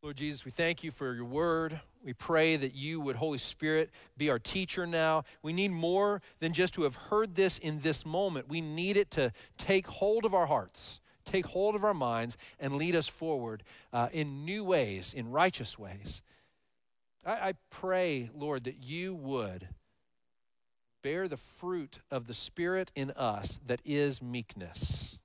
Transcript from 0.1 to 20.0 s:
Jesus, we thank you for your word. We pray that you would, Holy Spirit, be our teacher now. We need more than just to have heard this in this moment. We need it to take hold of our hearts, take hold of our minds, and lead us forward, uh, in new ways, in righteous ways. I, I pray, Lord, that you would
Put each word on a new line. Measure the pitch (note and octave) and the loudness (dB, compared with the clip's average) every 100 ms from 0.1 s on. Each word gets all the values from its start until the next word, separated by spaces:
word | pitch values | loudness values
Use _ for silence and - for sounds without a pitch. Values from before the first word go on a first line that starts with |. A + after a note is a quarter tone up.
| C#3 | -4
Jesus, | D3+ C#3+ C3 | -4 -4 -8
we | |
thank | A#2+ E3 E3+ | 0 0 0
you | D#3+ | -6
for | - C3+ | -6 -4
your | A#2+ A#2+ | -4 -4
word. | C#3 E3+ E3 D#3+ D#3 - _ | 0 2 2 0 -4 -12 _
We | - | -12
pray | B2+ - E3 D#3+ D#3+ | -10 2 4 6 4
that | C3+ | 0
you | C3+ C#3+ E3 | -4 -6 -2
would, | C#3+ A#2+ | -2 0
Holy | D#3 C#3 | -2 -2
Spirit, | - - D#3 D#3 D#3+ - - - | -6 -4 2 2 2 -4 -20 -2
be | D3 | 2
our | B2 | 2
teacher | - F#3+ F#3 - F3 | 0 -4 -2 -2 0
now. | E3 D#3+ D#3+ C#3+ - | 2 4 4 0 -10
We | D3+ | -4
need | F3 G3+ | 0 0
more | F3 E3 F#3 G3+ G3+ - _ | 2 2 4 4 2 -4 _
than | E3 | -2
just | E3 F3+ | 2 2
to | - | 4
have | D3 B2 | 0 0
heard | - G#3 G#3+ F3 | 0 2 2 4
this | F#3+ - | 2 2
in | D#3+ D3+ | -4 0
this | D3+ D3 | 0 0
moment. | D#3 E3 G3 D3+ B2+ | -2 0 0 -2 -4
We | D#3 | -4
need | D#3+ D#3 F3+ G3+ | -4 -2 2 2
it | G3 | 2
to | - B2+ - - - | 2 0 0 -20 -10
take | - G3 - | 2 2 2
hold | - G3 A3+ G#3+ | 0 2 4 4
of | |
our | F#3 D#3+ | 4 4
hearts, | C#3 F#2+ - - - _ _ | 2 0 -12 -16 -18 _ _
take | - F#3+ - | -2 0 0
hold | F3+ G3+ G#3+ | 2 2 4
of | |
our | G#3 | 2
minds, | F#3 B2 A#2 A#2 - - - | 4 2 2 -2 -6 -16 -6
and | C#3 C#3 | -2 0
lead | E3 E3+ | 2 2
us | D3 | 0
forward, | - E3 D3+ A#2 G#2+ - - - | -4 -2 -2 -4 -8 -12 -20 -4
uh, | B2 A#2+ | 0 0
in | D#3+ D3+ C#3 | 0 -4 -4
new | D#3 G#3 | -4 -4
ways, | G3 F3 A#2 F#2+ F2 | 2 4 4 -2 -6
in | C#3 A#2 | -6 -2
righteous | C#3 F#3 - A#2 - | 4 2 2 -10 -10
ways. | G2 F#2+ G2+ - _ _ _ _ _ _ _ _ _ _ | -12 -12 -12 -14 _ _ _ _ _ _ _ _ _ _
I, | - A3 F#3+ | -4 -2 -2
I | F3+ _ | -4 _
pray, | - F#3 F#3 F3+ C#3 A#2 | -8 0 2 2 0 -4
Lord, | D3 D3 C#3 | -6 -4 -2
that | B2 C#3 | -4 -8
you | B2+ D#3+ F#3 | -10 -6 -6
would | F3+ C3+ C3+ G#2 F#2 F2+ - _ _ | -6 -4 -2 -2 -6 -12 -16 _ _